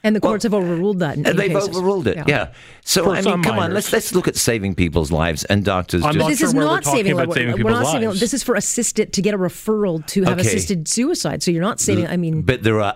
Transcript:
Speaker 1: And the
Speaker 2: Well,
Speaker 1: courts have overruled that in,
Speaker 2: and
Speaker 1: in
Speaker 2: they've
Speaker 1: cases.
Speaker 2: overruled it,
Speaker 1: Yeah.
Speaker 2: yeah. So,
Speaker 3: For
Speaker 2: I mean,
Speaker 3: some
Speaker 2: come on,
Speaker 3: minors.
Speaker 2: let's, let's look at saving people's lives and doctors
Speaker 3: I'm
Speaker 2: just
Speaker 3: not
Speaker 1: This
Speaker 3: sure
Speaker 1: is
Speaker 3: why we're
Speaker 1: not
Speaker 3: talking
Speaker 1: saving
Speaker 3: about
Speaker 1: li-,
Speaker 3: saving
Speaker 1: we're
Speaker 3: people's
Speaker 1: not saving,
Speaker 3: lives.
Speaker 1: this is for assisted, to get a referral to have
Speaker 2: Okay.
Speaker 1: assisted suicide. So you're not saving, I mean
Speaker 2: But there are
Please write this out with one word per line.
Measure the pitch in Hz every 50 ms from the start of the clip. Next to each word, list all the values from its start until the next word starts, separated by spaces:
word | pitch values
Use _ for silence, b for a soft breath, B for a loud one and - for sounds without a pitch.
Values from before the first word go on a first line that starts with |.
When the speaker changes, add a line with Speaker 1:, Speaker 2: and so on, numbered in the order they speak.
| -
Speaker 1:
And | 214 214
the | 208 -
Speaker 2:
Well, | 185
Speaker 1:
courts | 220 202 190
have | 233 190
overruled | 208 185 175 175 165 180 202 208 180
that | 175 147 -
in, | - 151
Speaker 2:
and | -
Speaker 1:
in | 185
Speaker 2:
they've | 185 202 196
Speaker 1:
cases. | 165 196 202 196 170
Speaker 2:
overruled | 185 180 190 202 190 147
it, | 110 - -
Speaker 1:
Yeah. | 147 147
Speaker 2:
yeah. | 147 127 95 76 B B B B B B B
So, | - - 196 165
Speaker 3:
For | 196
Speaker 2:
I | 185
mean, | 165 190
Speaker 3:
some | 214 185 175 170
Speaker 2:
come | - -
on, | 208 180
Speaker 3:
minors. | 165 185
Speaker 2:
let's, | 208 196 - -
let's | 226 214 - -
look | 180 170 160
at | -
saving | - - - 117 113 98 98 92
people's | - 90 82 73 85 80 69
lives | 82 78 80 85 82 71 -
and | - 98 101 95
doctors | 98 98 92 87 - - 90 82
Speaker 3:
I'm | 147 156
Speaker 2:
just | 160
Speaker 3:
not | - -
Speaker 1:
This | 302 247
Speaker 3:
sure | 320 254
Speaker 1:
is | 226
Speaker 3:
why | 277
we're | 285
Speaker 1:
not | 302 330 381 339
Speaker 3:
talking | - - 254
Speaker 1:
saving | 208 190 -
Speaker 3:
about | 131 - 165
Speaker 1:
li-, | 170
Speaker 3:
saving | 131 123 120
Speaker 1:
we're | 117
Speaker 3:
people's | - 214 220 233 -
Speaker 1:
not | - 143 160
saving, | 262 226 220
Speaker 3:
lives. | 190 196
Speaker 1:
this | 233 226 -
is | 262 -
for | - 240
assisted, | 202 202 - - - 233 - - - 214 175 -
to | -
get | 180 208 208
a | 202
referral | 185 175 - - - - 214 214 208 190 165 160 156
to | - - 196 190
have | 156 123 -
Speaker 2:
Okay. | - 110
Speaker 1:
assisted | - - 87 80 202 170 151
suicide. | - - 220 240 294 359 - - 160 - - -
So | -
you're | 170 165 170
not | 208 - -
saving, | - - 202 190 175
I | 156 170
mean | 180 175 165 160 156 -
Speaker 2:
But | - 127 123 98
there | 110 110 107
are | 104 101 -